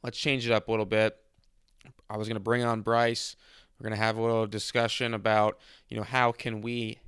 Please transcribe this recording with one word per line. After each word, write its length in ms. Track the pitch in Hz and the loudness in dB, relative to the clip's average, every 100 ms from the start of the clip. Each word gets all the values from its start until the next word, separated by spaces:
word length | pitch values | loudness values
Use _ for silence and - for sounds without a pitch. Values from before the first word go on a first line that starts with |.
let's 140 | 120 - | -8 -4
change 280 | 151 135 117 | 0 0 2
it 60 | |
up 160 | 110 - | 2 2
a 40 | |
little 140 | 110 101 | 0 2
bit. 300 | 110 110 - _ _ _ _ _ _ - - _ | 2 2 0 _ _ _ _ _ _ -20 -20 _
I 80 | 107 | -8
was 100 | 107 | -4
gonna 140 | 110 | -4
bring 240 | 101 120 120 | 0 0 0
on 160 | 113 | -2
Bryce. 560 | 107 117 117 117 - - - - _ _ | 0 2 2 0 -6 -12 -20 -20 _ _
We're 60 | 113 | -6
gonna 100 | 107 | 0
have 220 | 110 110 | 0 2
a 40 | |
little 240 | 113 113 110 | 2 2 0
discussion 680 | 104 - 123 117 - 120 | -4 -2 0 0 0 -2
about, 440 | 110 110 110 107 - - - _ | 0 2 4 4 0 -18 -20 _
you 80 | 110 | -8
know, 80 | |
how 300 | 104 131 123 | -2 2 2
can 260 | 117 123 110 | 0 -6 -6
we 400 | 113 120 110 - | -6 -4 -6 -8